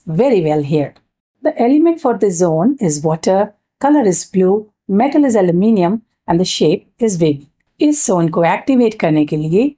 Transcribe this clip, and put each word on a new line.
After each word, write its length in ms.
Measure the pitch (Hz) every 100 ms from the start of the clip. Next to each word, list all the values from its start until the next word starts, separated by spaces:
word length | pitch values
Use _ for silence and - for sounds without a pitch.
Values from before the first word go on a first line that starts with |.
| -
very 320 | 160 269 208
well 240 | 156 151
here। 240 | 143 156 135 - _ _ _ _ 302
The 60 | -
element 400 | 233 302 330 330
for 140 | 262 208
this 160 | 208 170
zone 320 | 180 160 208 294 185
is 160 | 147
water, 420 | 156 160 - 190 208 - _ -
color 200 | 277 294
is 200 | 214 175 - 190
blue, 280 | 185 208 214 _ -
metal 400 | 196 269 302 277
is 60 | 220
aluminium 560 | 180 170 214 214 175 220 - _ -
and 100 | 170
the 80 | 185
shape 340 | - 165 156 - -
is 160 | 226 175
wavy। 260 | 160 143 - _ _ -
इस 260 | 302 294 -
जोन 220 | 180 165
को 160 | 165
एक्टिवेट 500 | 170 190 - 262 233
करने 320 | - 170 156 151
के 100 | 156
लिए 400 | 156 180 285